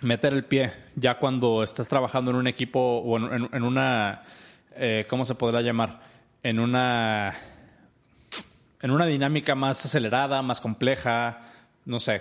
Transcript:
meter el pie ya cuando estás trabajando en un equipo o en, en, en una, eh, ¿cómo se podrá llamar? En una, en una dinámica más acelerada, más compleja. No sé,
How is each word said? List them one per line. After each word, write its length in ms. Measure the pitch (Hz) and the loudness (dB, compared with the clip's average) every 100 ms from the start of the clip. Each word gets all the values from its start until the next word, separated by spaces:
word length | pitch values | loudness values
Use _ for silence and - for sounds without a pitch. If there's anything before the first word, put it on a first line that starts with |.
meter 320 | 127 117 147 | -2 2 2
el 100 | 139 | 0
pie 260 | - 135 127 - - - | 2 0 0 -4 -14 0
ya 220 | 123 123 | 0 2
cuando 440 | 139 127 120 113 | 0 2 2 2
estás 260 | 107 - 120 | 0 -4 -2
trabajando 420 | 139 127 135 123 | 0 0 0 0
en 60 | 123 | 0
un 100 | 127 | 0
equipo 320 | - 123 131 | -2 -2 0
o 380 | 127 120 120 113 | 2 0 0 0
en, 280 | 113 123 | 0 -4
en, 40 | 120 | -4
en 120 | - | -2
una, 600 | 120 131 131 120 104 98 - - - - _ - | 0 2 2 2 0 -4 -14 -20 -20 -20 _ -4
eh, 300 | 127 110 107 | -2 0 0
¿cómo 160 | 127 | -2
se 100 | 123 | -2
podrá 280 | 120 120 117 | -2 0 0
llamar? 380 | 120 117 113 - - - _ _ | 0 0 0 -4 -20 -20 _ _
En 180 | 127 113 | -2 0
una, 720 | 117 123 127 120 113 107 101 - - - - - _ _ _ _ - - - - _ _ | 2 2 2 2 0 0 -2 -6 -14 -20 -20 -20 _ _ _ _ -6 -6 -6 -14 _ _
en 80 | 131 | 0
una 160 | 143 170 | 2 2
dinámica 480 | 143 139 151 143 | 2 0 0 0
más 280 | 135 135 131 131 | 2 2 0 0
acelerada, 560 | 151 113 123 139 139 | 0 2 0 0 -2
más 180 | 131 117 | -2 -4
compleja. 800 | 117 110 123 135 123 120 120 117 - - _ _ - | -4 -2 0 0 0 0 -2 -6 -16 -20 _ _ -8
No 140 | 120 | -4
sé, 200 | - 104 | -2 -2